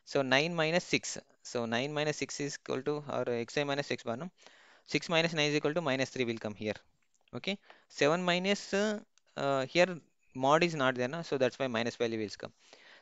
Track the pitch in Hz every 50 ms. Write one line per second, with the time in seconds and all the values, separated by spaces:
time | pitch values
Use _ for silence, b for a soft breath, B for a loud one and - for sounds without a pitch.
0 | b b - 147 139 131 127 135 151 170 175 170 156 156 160 180 - - - 143
1 | - - - - - _ _ _ - - - 123 117 113 113 117 131 143 151 147
2 | 151 151 147 - 143 135 - - 147 143 147 - - - 131 131 131 147 151 147
3 | 147 135 120 120 127 127 120 117 117 113 - 151 147 143 139 139 139 - 127 120
4 | - 123 113 123 156 185 - B B B B B B B B B B B - 151
5 | - - 175 160 165 165 165 160 147 147 147 151 147 147 151 175 170 143 131 131
6 | 135 - - 131 127 113 117 113 - 110 104 98 107 107 101 - - _ _ _
7 | _ _ _ _ _ _ - 120 - - 196 202 B B B B B B - -
8 | 143 143 160 180 180 180 175 180 180 196 202 202 - - - 196 208 214 214 208
9 | 208 _ _ _ _ _ - 143 139 139 139 135 131 127 - 170 175 185 180 156
10 | - _ _ _ _ _ - 131 131 135 147 160 175 175 160 156 135 131 127 123
11 | 123 123 147 170 165 - - 135 127 127 - - 135 131 120 110 117 120 - -
12 | 120 117 113 110 110 98 - - - - - _ B B B B B B B B